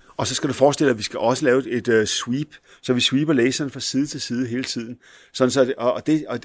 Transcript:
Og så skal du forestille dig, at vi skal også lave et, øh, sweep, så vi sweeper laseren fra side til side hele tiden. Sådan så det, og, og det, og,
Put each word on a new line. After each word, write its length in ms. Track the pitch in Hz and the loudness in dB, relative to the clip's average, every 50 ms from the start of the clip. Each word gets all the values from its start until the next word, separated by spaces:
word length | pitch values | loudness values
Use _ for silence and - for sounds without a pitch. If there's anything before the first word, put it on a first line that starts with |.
| _ - - | _ -16 -10
Og 100 | - 135 | -8 -6
så 80 | - 131 | -4 -4
skal 140 | - - 143 | -4 -2 -2
du 60 | 123 | 0
forestille 340 | - 127 147 139 - 156 135 | 4 4 4 4 4 2 2
dig, 60 | 120 | 2
at 40 | 107 | 0
vi 40 | 104 | -2
skal 160 | - - - | -8 -6 -2
også 260 | 87 117 131 127 - | 0 0 0 2 2
lave 240 | 127 123 135 127 - | 2 2 2 2 0
et, 200 | 113 120 98 123 | -4 -4 0 2
øh, 180 | 113 110 107 | 2 2 2
sweep, 420 | 104 - - - 117 123 139 151 - - - _ _ - _ - | 2 -2 -4 -4 -4 -4 -4 -6 -8 -12 -20 _ _ -20 _ -2
så 100 | - 127 | -2 0
vi 80 | 123 | 2
sweeper 320 | 120 - 127 139 151 151 156 | 2 2 2 2 2 2 2
laseren 380 | 127 117 131 127 - 151 135 | 4 4 2 2 0 -4 -6
fra 100 | - 131 | -8 -8
side 260 | - - - 131 143 | -8 -4 -2 -2 -2
til 140 | 143 - 143 | -2 -4 -8
side 260 | - - 123 120 131 | -8 -6 -4 -4 -4
hele 180 | 120 117 127 131 | -4 -4 -6 -6
tiden. 320 | - - 120 113 117 123 - _ - - - - _ - | -6 -6 -8 -8 -10 -12 -16 _ -20 -20 -20 -20 _ -2
Sådan 180 | - 131 127 | 0 0 2
så 140 | 123 139 131 | 4 4 2
det, 100 | 120 131 | 2 2
og, 180 | - 117 123 - | -2 0 0 0
og 140 | 107 - | 0 0
det, 180 | - 156 156 147 - | 0 0 0 0 -2
og, 100 | 123 117 - | -8 -8 -8